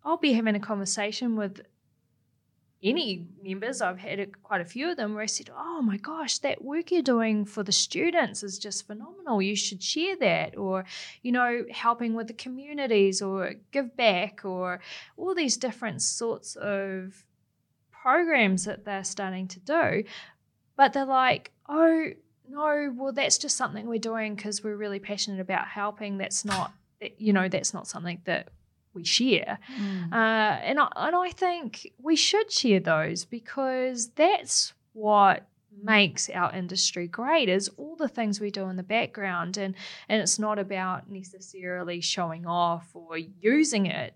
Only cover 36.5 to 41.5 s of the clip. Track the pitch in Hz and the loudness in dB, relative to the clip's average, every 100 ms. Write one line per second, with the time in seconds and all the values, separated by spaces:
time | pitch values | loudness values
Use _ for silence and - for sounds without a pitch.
36.5 | 185 180 185 - 180 175 175 254 320 226 | -2 -6 0 0 -2 -6 -4 2 4 4
37.5 | 185 196 - 294 320 294 - 214 208 208 | 2 0 -8 -16 -4 -4 -2 -2 -2 -4
38.5 | 202 190 185 185 220 - - 196 175 175 | -4 -6 -6 -2 0 0 -4 -4 -4 -4
39.5 | 196 196 190 - - - 214 185 - 214 | -4 -6 -6 -12 -16 0 0 2 0 0
40.5 | 208 196 196 185 185 - 196 185 190 190 | -2 -2 -2 -2 -4 -8 -14 -14 -18 -20